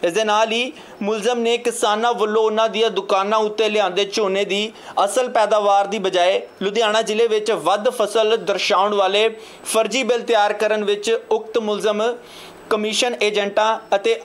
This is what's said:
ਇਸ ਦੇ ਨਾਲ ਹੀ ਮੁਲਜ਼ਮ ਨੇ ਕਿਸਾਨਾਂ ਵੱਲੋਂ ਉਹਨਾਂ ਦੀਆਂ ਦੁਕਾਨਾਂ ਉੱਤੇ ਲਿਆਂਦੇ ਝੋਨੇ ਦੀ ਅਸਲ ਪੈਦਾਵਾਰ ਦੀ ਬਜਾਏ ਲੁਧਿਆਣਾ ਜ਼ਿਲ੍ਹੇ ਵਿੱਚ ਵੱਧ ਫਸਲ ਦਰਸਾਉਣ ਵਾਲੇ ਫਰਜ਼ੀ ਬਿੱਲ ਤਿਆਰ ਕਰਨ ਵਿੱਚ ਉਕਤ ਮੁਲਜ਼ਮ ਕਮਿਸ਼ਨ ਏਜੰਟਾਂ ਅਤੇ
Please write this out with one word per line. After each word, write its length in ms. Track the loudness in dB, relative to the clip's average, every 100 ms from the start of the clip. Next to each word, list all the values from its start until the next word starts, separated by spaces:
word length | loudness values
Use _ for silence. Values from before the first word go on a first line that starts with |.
ਇਸ 100 | -2
ਦੇ 100 | 0
ਨਾਲ 280 | 0 2 2
ਹੀ 200 | 0 -4 -8 -18 -8
ਮੁਲਜ਼ਮ 380 | -4 -2 -2 0
ਨੇ 160 | 0 0
ਕਿਸਾਨਾਂ 560 | -2 0 0 2 0
ਵੱਲੋਂ 300 | 0 0 2
ਉਹਨਾਂ 240 | 0 2 0
ਦੀਆਂ 200 | 0 0
ਦੁਕਾਨਾਂ 480 | -2 0 0 2 0
ਉੱਤੇ 300 | 0 0 0
ਲਿਆਂਦੇ 360 | 2 0 0 -2
ਝੋਨੇ 380 | -2 0 0 -2
ਦੀ 260 | -2 -4 -8 -8 -2 0
ਅਸਲ 240 | 0 0
ਪੈਦਾਵਾਰ 580 | 0 2 2 4 2 2
ਦੀ 120 | -2
ਬਜਾਏ 420 | -2 2 2 2 -4 -6
ਲੁਧਿਆਣਾ 400 | -4 0 2 2
ਜ਼ਿਲ੍ਹੇ 260 | 0 0 2
ਵਿੱਚ 240 | 2 0
ਵੱਧ 380 | 0 0 0 0
ਫਸਲ 460 | 0 0 2 2 2
ਦਰਸਾਉਣ 560 | 0 -2 0 2 2 2
ਵਾਲੇ 320 | 2 2 0 -2 -12 -16 -4
ਫਰਜ਼ੀ 380 | -2 0 0
ਬਿੱਲ 180 | 0 -2
ਤਿਆਰ 320 | 0 2 2
ਕਰਨ 300 | 0 0 0
ਵਿੱਚ 280 | 0 -2 -2 -4 0
ਉਕਤ 260 | -4 -2 -4
ਮੁਲਜ਼ਮ 460 | -2 -2 0 0 -2 -4 -12 -20 -20 -20 -2
ਕਮਿਸ਼ਨ 460 | -2 0 -2 -2 0
ਏਜੰਟਾਂ 560 | 0 0 0 2 2 0 0 0
ਅਤੇ 240 | 2 0